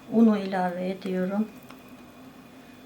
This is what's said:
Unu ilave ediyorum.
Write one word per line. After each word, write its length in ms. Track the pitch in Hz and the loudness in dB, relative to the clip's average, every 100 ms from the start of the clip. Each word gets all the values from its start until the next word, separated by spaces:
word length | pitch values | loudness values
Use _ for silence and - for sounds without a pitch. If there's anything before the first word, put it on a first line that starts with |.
| - | -2
Unu 260 | 226 226 208 | 4 6 6
ilave 520 | 190 190 180 175 185 | 0 -2 -2 -2 -4
ediyorum. 580 | 190 190 185 185 202 220 - - - - - - - - - - - - - | -6 -4 -2 0 -2 -4 -6 -20 -20 -20 -20 -20 -20 -20 -20 -20 -20 -20 -20